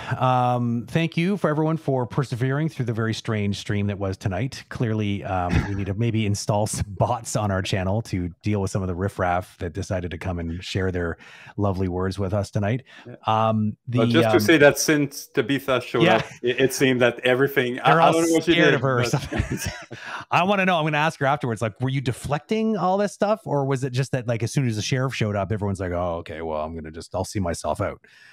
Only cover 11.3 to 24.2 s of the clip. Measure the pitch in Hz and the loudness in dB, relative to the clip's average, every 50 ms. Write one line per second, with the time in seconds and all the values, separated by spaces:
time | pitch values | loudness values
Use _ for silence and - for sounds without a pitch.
11.3 | - - - - - - 101 101 92 92 98 90 87 90 92 95 92 98 101 92 | -20 -20 -20 -16 -6 -2 0 0 0 0 -2 -2 -2 -2 -2 -2 -2 -2 -4 -2
12.3 | 104 104 95 - - 107 101 101 123 127 - _ - - - 120 123 - - 110 | 0 -2 -2 -2 -2 -2 0 0 0 -2 -4 _ -20 -20 -18 -18 -18 -8 -2 0
13.3 | 110 110 110 110 110 110 107 107 107 _ _ 127 117 113 113 120 117 117 117 110 | 2 2 4 2 2 2 0 0 -2 _ _ -4 0 2 2 4 4 4 4 6
14.3 | 110 110 104 104 165 151 147 143 139 - - - 156 147 143 139 - - - - | 4 4 6 6 6 8 8 8 8 6 2 2 2 2 2 -2 -4 -12 -16 -4
15.3 | - 143 123 - 139 131 - - 127 120 - - - 160 156 175 185 - - - | -2 -2 0 0 -2 -2 0 0 -2 -2 -2 -2 0 2 4 4 4 2 0 -4
16.3 | - - - 123 127 127 135 127 - - 143 131 127 120 123 120 117 - - 127 | -10 -4 -2 -2 2 2 2 2 2 2 2 4 4 4 4 2 2 2 0 2
17.3 | 127 123 139 135 - 143 123 123 123 131 113 135 151 165 165 156 160 165 165 165 | 4 4 2 2 2 0 0 0 -2 0 4 4 6 6 6 6 6 4 4 4
18.3 | 165 160 160 175 170 170 170 143 147 135 135 135 127 120 120 117 - 135 - - | 2 2 4 4 4 6 6 4 4 4 2 0 2 2 0 0 0 -2 -4 -4
19.3 | - - - - - - - - - - - _ - - - - - - - - | -4 -4 -2 -2 -4 -6 -6 -8 -8 -10 -16 _ -18 -16 -14 -12 -12 -12 -6 0
20.3 | - 156 175 196 208 196 185 185 180 160 151 160 151 147 151 160 - - 139 131 | 2 2 4 4 2 2 2 2 2 2 0 0 0 0 0 0 0 0 0 0
21.3 | 147 143 - 123 113 98 117 110 - - 123 135 131 139 123 127 113 - - - | 0 0 0 -4 -2 -2 -2 -4 -4 -2 -4 -2 -2 -2 -2 -2 -4 -4 -4 -4
22.3 | 143 156 - - 220 220 220 220 220 185 170 185 190 202 208 196 - - 208 202 | -4 -4 -2 -2 -2 0 0 0 0 0 0 0 0 0 0 -2 0 -2 0 0
23.3 | 220 208 - 143 143 143 139 135 139 123 139 135 123 131 135 - - 127 | 0 -2 -2 -2 -2 0 0 0 0 0 -2 -2 -2 -2 -2 -2 -2 -4